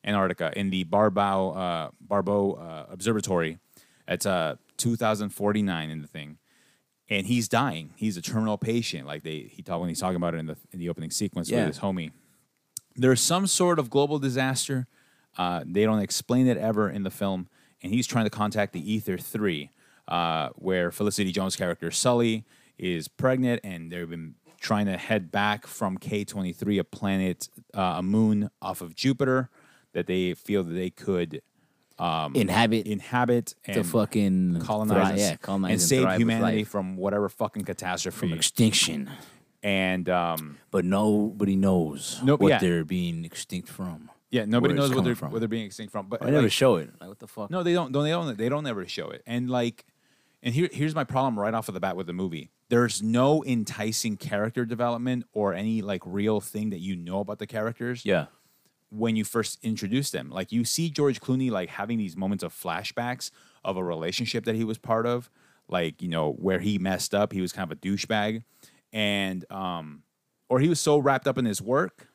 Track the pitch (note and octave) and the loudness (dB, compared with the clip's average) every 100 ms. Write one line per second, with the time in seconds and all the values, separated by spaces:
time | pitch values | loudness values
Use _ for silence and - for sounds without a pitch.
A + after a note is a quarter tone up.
0 | - G#2 F#2+ F2+ E2 G2 G2 F#2 E2+ G2+ | 0 2 2 0 -2 0 0 0 0 4
1 | G#2+ F#2+ G2+ G2 F#2+ F#2+ F2+ E2+ D2+ _ | 4 4 2 2 0 -2 -2 -2 -6 _
2 | - G2+ F#2+ G2+ G2 - E2 D#2+ - F#2 | -2 0 2 2 2 -2 -10 -14 -14 -4
3 | G2+ G#2+ G2+ F2+ D#2+ E2 _ _ _ _ | 0 0 0 0 0 -4 _ _ _ _
4 | - F#2 G2+ F#2 D#2 C#2 _ - A#2+ A#2 | -6 -2 0 0 0 -4 _ -4 -2 0
5 | A2 G#2 G#2 - G#2 G#2 G2 E2+ D#2 D#2 | 0 0 -2 -2 0 2 2 -2 -4 -8
6 | D2+ D#2+ D2 D#2 _ _ _ _ _ _ | -10 -14 -14 -18 _ _ _ _ _ _
7 | _ G2+ F#2+ B2 A2 A#2 C3+ D#2+ D2+ - | _ -4 0 0 2 0 0 -4 -10 -4
8 | G#2+ F2 - A2+ A2 G#2 A2 A#2 A2+ E2 | -4 -4 -4 -2 -2 -2 0 -2 -2 -8
9 | C#2 D2+ D#2+ D2+ A#1+ - F2 F2 F2 D#2+ | -10 -10 -8 -10 -10 -16 -6 -4 -2 -2
10 | F#2 F2+ E2+ E2 D#2+ D2+ _ F#2 E2+ D#2+ | -2 0 -2 -2 -6 -10 _ -8 -6 -6
11 | D#2+ - G2+ - E2 - F2+ - G2 F#2 | -6 -4 -4 -4 -2 0 0 -2 -4 -4
12 | D#2 - _ _ _ _ _ - _ - | -6 -12 _ _ _ _ _ -20 _ 2
13 | B2+ B2+ - F3 G3 - F3+ E3 B2 C3+ | 4 4 4 2 2 4 4 4 2 2
14 | C#3+ D3+ C3+ B2+ C3 B2+ - C3 B2+ _ | 4 2 0 0 0 0 -2 -2 -4 _
15 | _ _ _ - F2+ F2 D2+ F#2 A2 G#2+ | _ _ _ -4 -2 -2 -2 2 4 4
16 | F#2+ - - B2+ B2+ G2+ A2 G#2+ G#2 G2+ | 0 -4 0 4 4 4 2 2 0 0
17 | F#2+ - G2 F#2 F2+ _ _ _ F2+ A#2 | -6 -2 -2 -2 -6 _ _ _ -2 -2
18 | A#2+ B2 G#2+ - G#2 G#2+ G2+ F2 D#2+ G#2+ | 2 2 2 2 0 0 -2 -4 -2 -2
19 | G#2 F2+ - A2 G#2 D#2 C#2+ _ _ _ | -2 -6 -4 -2 -2 -2 -8 _ _ _
20 | - E2+ E2+ D#2+ C#2+ - F#2 F#2 F2 - | -6 -2 0 0 -2 -4 -2 0 0 0
21 | G#2 G2 F#2+ F2+ F#2 - F#2 F2 E2+ - | -2 0 -2 0 -2 -2 -4 -2 -4 0
22 | B2+ A#2+ A#2 A2+ - _ _ - F#2 E2+ | 2 4 4 0 -6 _ _ -8 -4 -4
23 | D#2 - C3 C3 B2+ A#2+ G2+ F2 E2 F2 | -6 -2 0 2 2 0 -4 -10 -10 -10
24 | E2+ E2+ D#2+ - _ _ - G#2+ G2+ F2+ | -8 -8 -12 -16 _ _ -2 0 0 -2
25 | - A2 E2+ G2+ G#2 G#2 - - F#2+ F#2 | 0 -2 0 -2 0 -2 -6 -6 -4 -4
26 | - G#2 G2+ G2+ F#2 E2 F#2+ G2+ E2 - | -4 -6 -4 -4 -6 -4 0 0 0 -4
27 | G2+ G2 F#2 F2 - - _ G2 F#2 E2+ | -2 0 0 -2 -10 -16 _ -2 -2 0
28 | F#2 A2 A2 G#2 G#2 _ F#2+ F#2 F2 - | 0 4 4 2 0 _ -8 -8 -10 -2
29 | C3 B2+ C3+ C3 B2 _ _ _ _ - | 0 2 2 2 -2 _ _ _ _ -6
30 | F2+ F#2 F2+ E2 - G2+ E2+ E2+ F#2 - | -2 0 0 -4 0 0 0 -4 -4 -6
31 | - F2+ E2 D2+ _ _ _ _ _ - | -2 0 -2 -6 _ _ _ _ _ -6
32 | F2 D#2+ D2+ C3 G2 G2 A#2 A2 G#2+ G2+ | -2 -2 -2 0 2 4 4 2 -2 -6
33 | - B2 A#2+ A#2+ A2+ - - G2+ F2 A2+ | -2 0 2 2 0 -12 -4 -2 2 2
34 | G#2 A2 G2+ F#2 F#2 E2+ E2 G#2+ G#2+ G2 | 2 2 4 4 4 0 0 -2 2 4
35 | F#2+ F#2+ G2+ D2+ - G2 F#2 F2+ E2+ - | 4 4 2 0 -4 -2 2 2 4 4
36 | - F#2 A2+ A2+ A2+ G#2+ G#2+ G#2 F#2 F#2 | 4 4 4 4 2 0 -2 -4 -4 -2
37 | G2 G#2 G2 - G#2+ G#2+ G2+ F2+ F2+ F2 | 0 2 0 -2 -4 -4 -6 -6 -4 -4
38 | F#2 - F#2 D#2+ - - A2+ - - D2+ | -4 -2 -4 0 0 6 6 6 2 0
39 | C#2 - - - _ _ G#2 G2 F#2 F#2 | -6 -12 -18 -20 _ _ 0 2 2 0
40 | F2 F2+ E2+ D#2+ D2+ D2 _ G2 F2+ G2 | 2 2 2 -2 -6 -16 _ 0 2 4
41 | G#2+ G#2 G#2 G2+ G2+ F#2+ G2 F#2 D#2 C#2+ | 4 4 2 0 2 4 6 4 2 -4
42 | - - B2+ D3 G3 B2 F#2 E2+ D#2+ F#2 | -8 0 4 6 6 6 4 2 0 -2
43 | F2 E2 E2 - - F#2 - - F#2 D#2+ | -2 -4 -8 -12 -8 -8 -8 -10 -10 -10
44 | D#2 - _ B2 G#2+ A#2+ A#2 C#3+ C#3 C3 | -16 -20 _ -2 2 4 4 4 2 2
45 | C3 A#2 D2 A2+ A2 A2+ G#2 - G#2 G#2 | 2 0 -4 -4 -2 -4 -6 -12 -10 -8
46 | G2 A2+ B2 D3 A2+ - C3+ F#2 C2+ - | -6 -4 2 4 4 6 6 4 0 -12
47 | F2 G#2 A#2 - G#2 F3+ F3 F3 E3 C#3 | -18 -16 -16 -12 -6 -2 0 0 0 0
48 | D3+ E3+ D#3+ G#2+ A#2 D3 D3 G#2 F2+ - | 0 -2 -4 -2 -2 -2 -4 -6 -6 -8
49 | D2 C#2+ - A#2+ B2 B2 A#2+ - _ _ | -8 -12 -4 -4 0 0 0 -4 _ _
50 | _ _ _ _ A#2+ B2 F3+ - D3+ D#3 | _ _ _ _ -2 0 0 0 -2 -2
51 | C3 C3+ C3 G#2+ G2+ A2+ A2 F#2 F#2+ F2+ | -2 0 0 0 0 0 -4 -4 -4 -2
52 | F2 F2+ F#2+ D#2+ C#2 _ _ A#2+ A#2+ - | -6 -4 -4 -4 -10 _ _ 2 4 0
53 | A2 A#2 C3+ D#3 C3+ B2 G#2 - A2 G#2+ | 0 4 6 4 2 -2 -2 -4 -4 -2
54 | A2+ G2+ - G2+ G#2+ B2+ A#2+ A#2 A#2+ A#2 | -4 -4 -4 -2 -2 -2 -4 -2 -2 0
55 | B2 B2 - G#2+ G2+ F2+ G#2+ A2 G2+ F#2+ | -2 -4 -4 0 0 0 0 -2 -2 -4
56 | F2 G2 G#2+ G#2+ - G#2+ G#2+ F#2+ F#2 F#2 | -4 -2 2 0 -2 -4 -4 -4 -6 -6
57 | E2+ F#3+ G2+ G#2 - A2 A2 A#2 A#2+ A#2+ | -4 -4 -4 -8 -8 -4 -4 -4 -8 -4
58 | - F2+ D2 _ _ _ _ _ _ G#2+ | 2 2 0 _ _ _ _ _ _ -2
59 | A2+ A2 G#2 A#2 G#2+ - A#2+ G#2+ G2 B2+ | 0 0 0 -2 -2 -4 -4 -4 0 -2
60 | C#3+ D#2 B1+ D#2 F#2 A2+ A#2 - E3 D3 | -2 -6 -8 -8 -2 -2 0 -2 -2 2
61 | C#3+ A#2+ - C3 C3 G2+ F2 - G#2 A#2 | 2 0 -2 0 0 -2 -4 -6 -4 -2
62 | G2 E2 F#2+ G2+ E2 - F2+ E2 A2+ - | -2 -2 -2 -2 -4 -8 -6 -4 -6 -6
63 | A#2+ B2 - _ _ _ - F#2 F2+ E2 | -6 -6 -10 _ _ _ -6 -4 -2 -2
64 | E2 F#2 A#2+ A#2+ A2 A2 A2+ A2 - A2+ | -4 -2 -2 -2 -2 -2 -2 -4 0 0
65 | A#2+ B2 A#2+ _ _ _ - F2+ E2 - | 2 -2 -4 _ _ _ -4 0 0 -2
66 | F2+ E2 D2+ C2 F2+ F#2 F#2+ G2+ F#2+ F#2 | -2 0 0 0 0 2 2 0 0 -2
67 | - G2+ G#2 F#2+ F#2 - F2 D#2+ F#2+ G2 | 0 0 0 0 -4 -4 -8 -6 -4 -2
68 | - G#2+ G#2 A2 - _ - _ _ A2 | 0 0 0 -4 -10 _ -20 _ _ -2
69 | G#2 G2+ G2 F#2 - G2 F#2 E2+ D2+ D2 | 0 0 0 -4 -8 -6 -4 -6 -8 -16
70 | _ _ _ _ _ B2+ D#3 E3 D#3 D3 | _ _ _ _ _ 4 4 4 4 4
71 | C#3 C3 C#3+ C3 A#2+ G2 G#2 C3+ F#3 _ | 4 2 0 0 0 0 0 0 0 _
72 | - | -20